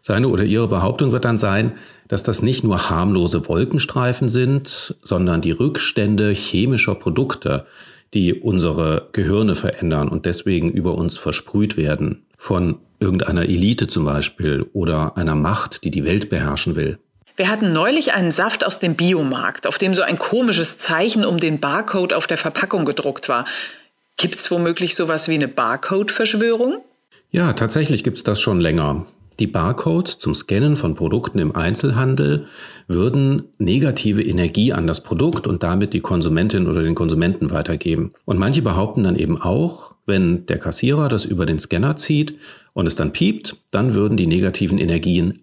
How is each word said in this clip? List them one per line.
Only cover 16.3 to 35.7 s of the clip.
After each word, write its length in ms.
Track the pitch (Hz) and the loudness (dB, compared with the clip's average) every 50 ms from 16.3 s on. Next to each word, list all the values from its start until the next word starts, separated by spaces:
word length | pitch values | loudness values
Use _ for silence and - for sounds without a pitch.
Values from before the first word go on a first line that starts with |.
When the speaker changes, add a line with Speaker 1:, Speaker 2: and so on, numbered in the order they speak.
| - 80 - 73 71 71 - 87 82 | -4 -2 -2 -2 -2 -2 -4 -4 -2
Speaker 1:
will. 240 | 78 76 73 - - _ _ _ _ _ _ _ | -2 -2 -2 -4 -6 _ _ _ _ _ _ _
Speaker 2:
Wir 140 | - 185 190 | -2 -2 0
hatten 240 | 214 214 214 190 160 | 0 0 0 0 2
neulich 400 | 156 170 220 277 330 294 254 - | 2 0 2 0 0 0 0 0
einen 180 | 202 185 170 | 0 0 0
Saft 360 | 156 - 180 220 - - - | 0 0 0 0 0 -2 -2
aus 100 | - 190 - | -4 -2 -2
dem 140 | - 175 160 | -2 -2 -2
Biomarkt, 720 | - 170 175 185 165 151 135 131 123 - - - - - | 0 2 2 2 2 0 -2 -2 -2 -4 -4 -6 -4 -4
auf 140 | - - - | -4 -2 0
dem 160 | 196 190 190 | 0 0 2
so 80 | 185 180 | 2 0
ein 160 | - 175 156 | 0 0 -2
komisches 580 | - - - 233 254 233 196 165 165 156 - | -2 -2 0 0 2 2 0 0 0 -2 -2
Zeichen 480 | - - - 165 160 185 233 220 226 202 | -2 -2 -2 0 0 0 0 2 0 0
um 140 | - 180 170 | 2 0 0
den 200 | 165 165 160 143 | 0 0 -2 0
Barcode 540 | - 143 143 190 226 - - 196 180 180 180 | -2 -2 -2 -2 -2 -2 -2 -2 0 0 -2
auf 140 | 165 160 | -2 -2
der 100 | - 170 | -2 -4
Verpackung 480 | 156 - 165 - - - 185 165 185 160 | -2 -4 -4 -2 -4 -4 -2 0 -2 0
gedruckt 420 | 139 143 - 139 143 135 - - | -2 -2 -2 -4 -4 -6 -6 -4
war. 180 | - 131 120 117 - - - - - - - - _ _ _ _ _ _ | -2 -2 -2 -2 -4 -8 -10 -10 -12 -14 -20 -20 _ _ _ _ _ _
Gibt's 340 | - - 175 - - - - | -4 -2 -2 -2 -2 -2 -2
womöglich 420 | 180 175 170 165 170 165 180 165 - | 0 0 0 0 0 0 -2 -2 0
sowas 340 | - 175 160 160 156 - | -2 0 0 0 -2 0
wie 60 | - 160 | 0 0
eine 140 | 151 143 | 0 0
Barcode-Verschwörung? 1400 | 127 - - 123 113 120 135 - - 196 190 202 208 - - 226 214 226 208 220 233 226 226 240 254 339 440 - _ _ _ _ _ _ _ _ _ | -2 -2 -2 0 0 -2 -2 -2 -2 -2 0 0 -2 0 0 0 0 2 2 2 2 2 2 0 0 -2 -4 -8 _ _ _ _ _ _ _ _ _
Speaker 1:
Ja, 220 | - 170 175 165 - | 0 2 2 2 2
tatsächlich 500 | - 120 110 - 156 156 147 139 107 - | 0 0 0 2 0 2 2 0 0 0
gibt's 200 | - - - - | -2 -4 -2 -2
das 160 | - 104 - | -2 0 0
schon 200 | - 110 101 90 | 0 2 2 2
länger. 480 | 85 80 78 82 76 73 71 78 90 - _ _ _ _ - - | 2 2 2 2 2 0 0 -2 -6 -10 _ _ _ _ -4 -2
Die 80 | 110 | -2
Barcodes 720 | - - 92 82 92 - - - 165 165 170 185 - - - | -2 0 0 0 0 -2 -2 -2 0 0 0 0 -2 -6 -6
zum 160 | - - 73 | -4 -2 -2
Scannen 400 | - - - 95 101 131 151 151 | -2 -2 -2 0 2 4 2 2
von 180 | 147 - 82 78 | 2 0 -2 -2
Produkten 460 | - 90 87 98 120 120 - - 98 | -2 -2 0 0 0 -2 -2 -2 0
im 160 | 82 78 76 | -2 0 0
Einzelhandel 880 | - 82 87 113 - - 135 123 113 131 131 131 131 73 71 73 147 147 - - - - - - - - | 0 0 0 0 0 0 0 0 2 2 0 2 2 2 2 0 0 -2 -8 -18 -20 -20 -20 -20 -20 -8
würden 580 | - 87 85 95 123 127 139 139 135 139 156 - - _ | -2 0 2 2 2 2 2 2 2 2 0 -2 -8 _
negative 640 | _ 107 87 95 135 143 147 123 - - - 101 104 | _ 0 2 2 2 2 2 0 0 0 0 0 2
Energie 500 | - - 82 90 87 80 - - 104 135 | 0 0 0 0 0 0 2 2 2 2
an 140 | - 73 82 | 2 0 0
das 160 | 82 85 - | 0 -2 -2
Produkt 460 | - - 87 82 135 165 165 - - | -4 -4 -2 0 0 0 0 -2 -2
und 160 | - 98 85 - | -2 -2 -2 0
damit 300 | 85 | 0